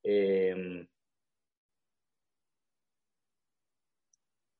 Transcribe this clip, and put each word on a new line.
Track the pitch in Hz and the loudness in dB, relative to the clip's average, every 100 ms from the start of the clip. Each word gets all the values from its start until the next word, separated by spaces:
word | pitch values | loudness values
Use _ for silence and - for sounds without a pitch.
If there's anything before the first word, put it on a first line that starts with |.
em, | 104 101 98 95 92 92 92 90 85 _ _ _ _ _ _ _ _ _ _ _ _ _ _ _ _ _ _ _ _ _ _ _ _ _ _ _ _ _ _ _ _ _ _ _ _ _ | 0 2 2 2 0 -2 -8 -10 -14 _ _ _ _ _ _ _ _ _ _ _ _ _ _ _ _ _ _ _ _ _ _ _ _ _ _ _ _ _ _ _ _ _ _ _ _ _